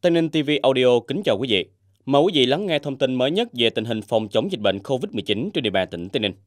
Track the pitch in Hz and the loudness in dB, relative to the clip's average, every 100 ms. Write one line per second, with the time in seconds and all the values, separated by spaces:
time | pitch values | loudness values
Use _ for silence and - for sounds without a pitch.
0 | 180 170 165 160 143 151 131 131 123 123 | 4 2 2 -2 0 2 2 4 4 4
1 | 117 180 196 101 113 101 - _ _ _ | 0 -4 -2 -2 0 0 0 _ _ _
2 | - 139 170 165 127 143 208 151 147 131 | 0 2 4 2 2 2 0 -4 -4 -4
3 | 135 127 127 180 233 139 117 113 110 110 | -2 0 0 0 -4 0 0 0 -4 -6
4 | 104 113 110 113 175 123 101 98 98 131 | -2 -2 0 -2 -2 -2 -2 -2 -4 -4
5 | - 113 - 104 165 185 117 95 90 85 | -4 -8 -4 -2 -2 -4 -2 -2 -2 -6
6 | 90 131 107 90 | -6 -4 -4 -6